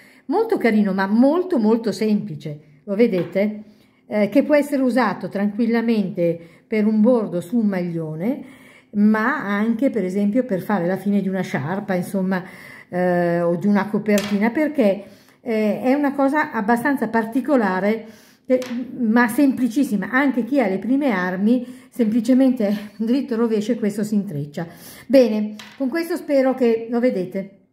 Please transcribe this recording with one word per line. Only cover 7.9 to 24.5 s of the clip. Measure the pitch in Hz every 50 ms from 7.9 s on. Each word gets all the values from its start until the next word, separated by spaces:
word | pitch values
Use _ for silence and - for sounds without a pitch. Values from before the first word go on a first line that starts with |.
| 165 165 165 156 156 160 170 220 277 294 - - - - - - - - _ _ -
ma | 208 208 214 220 214 214 240 294 294 -
anche | 196 202 202 214 226 233 226 277 269
per | - 226 185
esempio | 185 185 202 202 202 208 254 247
per | 254 196 180
fare | 180 - 214 190 170
la | 175 190
fine | 190 - 202 202 202
di | 185 190
una | 190 190 180
sciarpa, | - - 175 131 143 180 196 208 208 190
insomma, | 180 175 - - 196 185 185 190 185 175 - - - - - - - - -
eh, | - 180 180 180 175 175 175 175 170 170
o | 175 170 175
di | 175 151 208
una | 208 202 190 202
copertina, | - 208 208 214 208 202 202 - 208 196 208 233
perché, | 233 320 302 294 302 - 262 202 190 208 - - - - _ _ _ _
eh, | - 254 226 220 214 214 208 208
è | 208 254 262
una | 294 294 277 277
cosa | 277 277 269 277 302 294 -
abbastanza | - 226 214 196 240 233 - 302 277 - 240
particolare, | 220 226 226 220 214 220 269 240 269 302 262 220 190 185 185 185 208 220 226 214 - - - - - _ _ _
eh, | - 254 254 254 - 240 240 262 - - -
ma | 247 214 220 240 240 226
semplicissima. | 220 - 294 269 233 208 254 233 214 285 269 - 214 196 180 -
Anche | 240 262 285 277 247 254 214
chi | 208 277 285
ha | 240
le | 196 190 190
prime | 202 214 262 277 302 277 220
armi, | 185 180 185 180 185 202 208 247 254 247 - - - - -
semplicemente | - - 247 214 214 247 214 233 254 247 269 262 240 233 214 196 208 202 - - -
<laughs> | -
dritto | 214 220 247 285 254 - 233
rovescio, | 220 240 233 220 208 208 - 247
e |
questo | 220 214 202 202 - 202
si | 202 220
intreccia. | 208 190 202 165 143 143 147